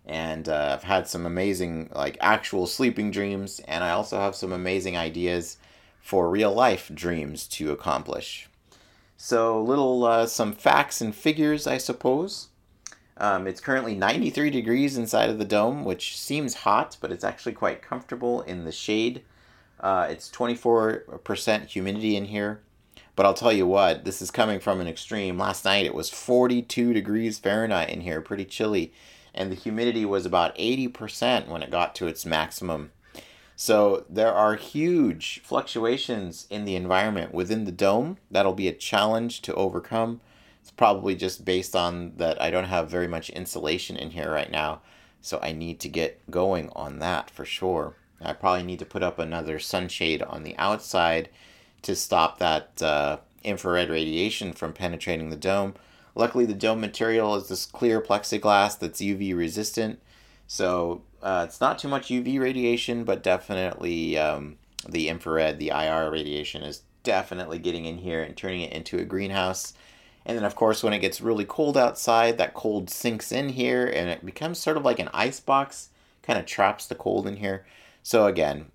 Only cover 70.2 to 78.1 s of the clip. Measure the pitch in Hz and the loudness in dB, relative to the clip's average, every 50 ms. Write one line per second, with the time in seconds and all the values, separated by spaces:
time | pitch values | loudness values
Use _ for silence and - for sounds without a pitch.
70.2 | _ - 117 117 104 101 - - 117 110 110 - - 110 104 101 - 95 - - | _ -4 -2 -2 -2 -2 0 4 4 4 4 4 2 2 2 2 2 0 -2 -2
71.2 | 120 113 113 104 101 - - - 156 147 139 139 123 120 - - - 120 113 117 | 0 0 0 0 0 -2 0 0 0 4 4 4 4 4 2 0 2 4 6 6
72.2 | 117 117 117 - 90 - - - - 110 104 101 92 - - - - 120 113 104 | 6 6 4 2 0 -2 -2 -2 -2 0 0 0 -2 -4 -8 -4 -2 -2 -2 -2
73.2 | - - 110 131 143 139 127 127 123 123 123 127 123 - - 80 87 87 85 - | -6 -4 -4 -2 -2 -2 -2 -2 0 2 2 2 0 0 0 0 -2 -2 -4 -6
74.2 | 85 92 - - 151 165 175 - - 156 156 151 139 135 113 95 87 - - - | -8 -12 -10 -8 -6 -6 -6 -2 -2 0 0 2 2 2 2 2 -2 -4 -2 -2
75.2 | 110 131 131 - - - 135 139 135 - - - - - _ _ _ _ _ _ | -2 -2 -2 -4 0 2 2 2 2 0 -6 -14 -18 -18 _ _ _ _ _ _
76.2 | - - 120 95 82 - - - 98 98 - - - - - - - 101 101 98 | -2 0 0 0 0 -4 2 4 4 4 4 0 -6 -10 -10 -6 -2 0 0 0
77.2 | - 101 101 98 104 98 98 95 - - - - - - _ _ - - | -2 -4 -6 -6 -6 -6 -6 -6 -8 -14 -20 -20 -20 -20 _ _ -4 2